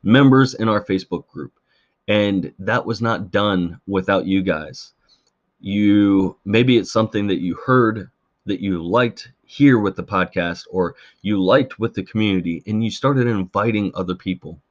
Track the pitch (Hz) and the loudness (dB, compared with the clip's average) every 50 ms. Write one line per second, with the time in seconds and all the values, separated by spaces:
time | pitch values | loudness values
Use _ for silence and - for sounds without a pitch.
0 | - 95 113 135 143 135 131 131 135 131 - - 110 110 107 104 - - 98 95 | 4 6 6 8 8 8 8 6 4 4 0 -2 -2 0 0 0 0 -2 -4 -4
1 | 92 _ 92 85 - _ _ - 71 67 _ _ _ _ _ _ _ _ _ _ | -2 _ -8 -8 -8 _ _ -14 -14 -14 _ _ _ _ _ _ _ _ _ _
2 | _ - 107 104 104 104 98 95 85 - _ _ 95 101 113 123 - 101 113 98 | _ 0 0 2 2 2 0 -2 -4 -6 _ _ -6 -2 -2 -2 -2 -4 -6 -4
3 | 117 117 113 87 104 92 - 101 101 104 98 92 87 85 85 - _ - 98 95 | -2 -2 -2 -4 -6 -4 -2 0 0 2 0 0 -2 -4 -6 -12 _ -4 -4 -4
4 | 92 92 98 95 - 92 95 98 95 95 85 78 78 73 - - - - _ _ | 0 0 0 0 0 0 -2 0 0 -2 -4 -4 -6 -12 -16 -18 -20 -20 _ _
5 | _ _ _ _ _ _ _ _ _ _ _ _ - 98 98 104 104 101 101 104 | _ _ _ _ _ _ _ _ _ _ _ _ -10 -6 -2 0 2 4 4 4
6 | 101 101 98 95 92 92 - _ _ 101 101 113 127 127 123 117 95 - - 113 | 4 4 4 2 2 0 -4 _ _ 0 2 2 4 4 4 2 2 0 -2 -2
7 | 110 110 - 107 101 101 95 80 82 92 85 - - - 127 127 120 110 110 113 | -2 0 -2 -4 -2 -2 -4 -4 -4 -6 -6 -6 -2 0 2 4 4 2 0 -4
8 | 90 - _ _ _ _ _ _ _ 95 101 - - 98 92 85 82 85 95 120 | -10 -14 _ _ _ _ _ _ _ -8 -8 -6 -4 -4 -4 -4 -4 -2 0 0
9 | 123 120 - - - - _ _ _ _ - - 139 143 127 113 101 98 95 - | 0 0 -4 -8 -20 -20 _ _ _ _ -2 2 4 6 6 4 2 -2 -4 -6
10 | 90 - 104 95 90 87 - 95 85 85 87 85 - - - 92 90 85 - _ | -10 -4 -2 -2 -2 -2 -2 -4 -4 -4 -6 -10 -14 -8 -4 -4 -4 -4 -4 _
11 | - - _ _ _ 101 104 98 92 90 113 143 139 131 - - 110 113 - - | -20 -20 _ _ _ -4 -2 0 2 2 2 2 2 0 -6 -8 -8 -6 -6 -8
12 | 92 - - 110 107 107 98 92 85 87 85 80 - - 107 107 113 110 - - | -10 -6 -2 -2 0 2 0 0 -2 -4 -6 -6 -6 -6 -4 -2 -2 -4 -6 -2
13 | - 135 143 135 120 120 113 101 92 92 _ 101 104 117 110 104 101 95 - 87 | -2 0 0 2 0 0 0 -2 -4 -4 _ -2 -2 0 0 -2 -2 -4 -4 -6
14 | 92 90 90 90 - 95 90 90 - 78 80 73 _ _ | -6 -6 -6 -8 -6 -8 -8 -8 -8 -18 -18 -18 _ _